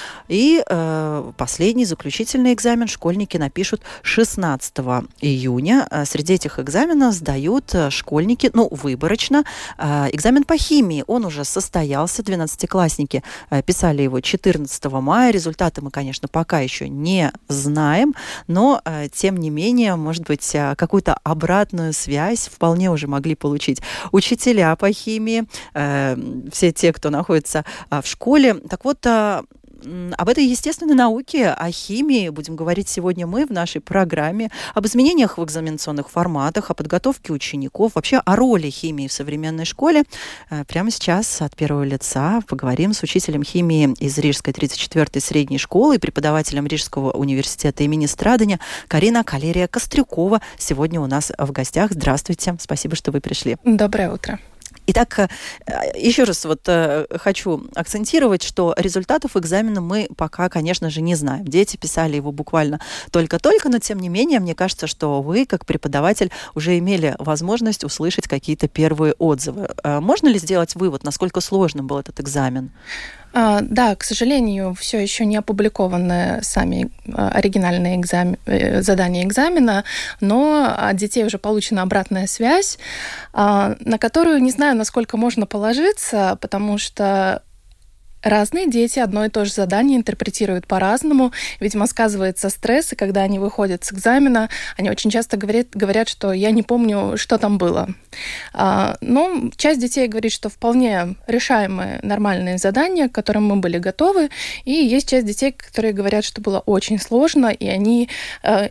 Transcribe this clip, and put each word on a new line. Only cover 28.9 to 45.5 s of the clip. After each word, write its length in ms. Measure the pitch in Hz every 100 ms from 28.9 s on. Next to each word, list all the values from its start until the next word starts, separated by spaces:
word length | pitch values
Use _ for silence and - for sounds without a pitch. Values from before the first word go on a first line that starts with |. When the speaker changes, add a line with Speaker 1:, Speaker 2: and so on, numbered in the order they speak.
| 285 240
Speaker 1:
а, 380 | 226 208 180 - _ _ -
м, 300 | - 180 175 -
об 100 | 180
этой 160 | 254
естественной 500 | 269 247 294 320 320
науке, 540 | 269 240 226 277 311 208
о 220 | - 170
химии 580 | 165 - 214 294 254 180
будем 260 | 151 151
говорить 340 | 160 165 175 196
сегодня 380 | - 180 180 170
мы 200 | 208 294
в 40 |
нашей 300 | 190 170 151
программе, 720 | - 190 180 160 151 202 220 - -
об 100 | -
изменениях 540 | 208 240 269 349 214 -
в 60 |
экзаменационных 680 | 165 156 160 156 - 147 143
форматах, 600 | - 175 151 139 185 202
о 40 |
подготовке 580 | - 151 180 262 277 -
учеников, 600 | 151 - 143 135 - 214
вообще 240 | 160 - 262
о 180 | - 202
роли 320 | 254 214 151
химии 400 | - 165 151 135
в 40 |
современной 520 | - 143 147 156 160
школе. 400 | 165 - 294 302 294 - - - -
Э, 140 | 151 143
прямо 240 | 165 208
сейчас 500 | - - 175 226 -
от 160 | 151 -
первого 280 | 151 143
лица 580 | 139 135 - 135 147 226 208
поговорим 460 | 135 131 127 180
с 100 | 208
учителем 400 | - 190 - 151
химии 520 | 143 180 175 160 147 123
из 180 | 135 147
Рижской 340 | 147 139 -
тридцать 260 | 131 143 -
четвёртой 440 | - 160 147 139
средней 360 | - 151 135